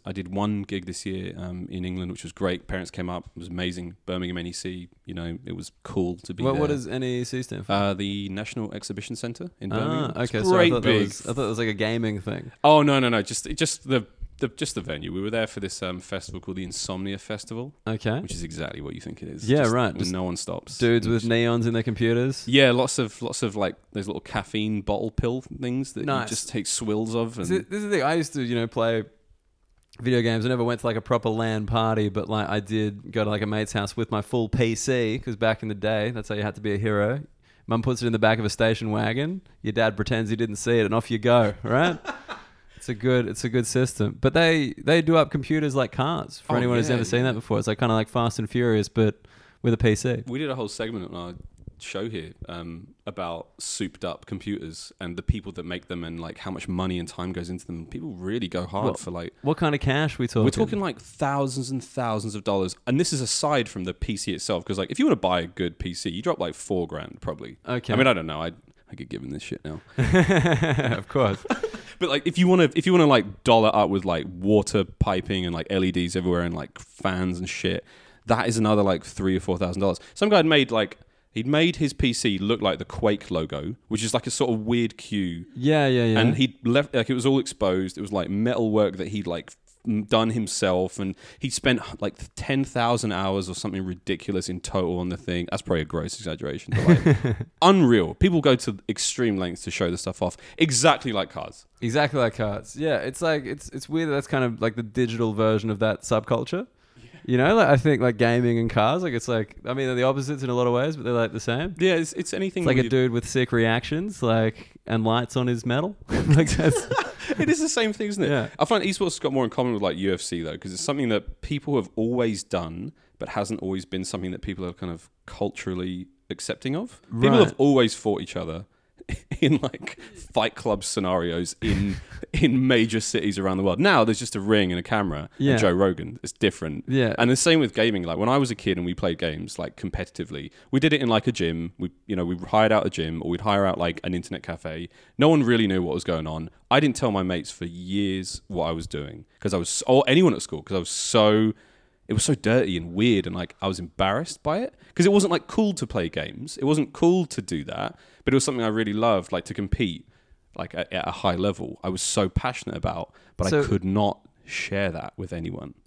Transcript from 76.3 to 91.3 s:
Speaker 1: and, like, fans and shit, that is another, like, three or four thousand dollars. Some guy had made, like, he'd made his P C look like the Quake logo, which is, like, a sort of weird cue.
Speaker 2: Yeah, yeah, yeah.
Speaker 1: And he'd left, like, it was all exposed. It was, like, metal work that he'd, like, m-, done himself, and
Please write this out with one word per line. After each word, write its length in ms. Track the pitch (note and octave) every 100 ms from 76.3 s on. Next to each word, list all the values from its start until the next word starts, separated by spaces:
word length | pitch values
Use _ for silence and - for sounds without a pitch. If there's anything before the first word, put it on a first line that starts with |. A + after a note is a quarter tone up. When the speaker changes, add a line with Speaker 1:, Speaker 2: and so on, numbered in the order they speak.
| F2
Speaker 1:
and, 120 | F2
like, 240 | E2 C#2+ -
fans 640 | - - F#2+ F#2 F#2 F2+
and 80 | F#2
shit, 380 | - F#2 F2+ - - - _ -
that 240 | A2+ A#2+
is 80 | A2+
another, 260 | G#2+ G#2
like, 180 | G2 E2+ -
three 320 | - F#2+ F#2
or 20 |
four 180 | - F2
thousand 220 | F#2 F#2
dollars. 220 | G2 E2+ -
Some 140 | - G#3
guy 80 | G#3
had 100 | D#3+
made, 260 | D3+ B2
like, 260 | A2+ G2+ - _ _ _
he'd 160 | - A#2+
made 300 | D3 E3+ E3+
his 160 | D3
P 180 | - C3+
C 260 | A#2 A#2+ F#2+
look 240 | G2 A2+
like 180 | G2 F2
the 60 | F2+
Quake 460 | - A2 G#2 -
logo, 460 | E2+ D#2 C#2+ D2+ A#2 -
which 160 | A2
is, 100 | A2
like, 140 | A#2+ B2
a 40 |
sort 200 | - B2+
of 80 | A2+ G#2+
weird 320 | A#2+ A2+ -
cue. 480 | - G#2 F#2 E2+ F2 -
Speaker 2:
Yeah, 320 | C3 D#3 C#3
yeah, 160 | B2+
yeah. 160 | A#2 A2
Speaker 1:
And 160 | A2+ G#2+
he'd 320 | B2+ - A#2+
left, 260 | B2+ C#3+
like, 160 | C3 A2
it 40 |
was 120 | B2+ B2+
all 140 | C3+
exposed. 580 | - - G2+ F#2 F#2 -
It 40 |
was, 100 | G2
like, 180 | G2 E2+
metal 420 | G2+ A#2 B2 A2+
work 260 | G#2+ G#2 F#2
that 100 | F2
he'd, 180 | G#2 F2+
like, 280 | E2+ - - _ _ -
m-, 160 | G#2+
done 280 | G#2 A2+ A2+
himself, 680 | A#2 G#2 - G2 F2+ F#2 -
and 160 | G2 F#2 -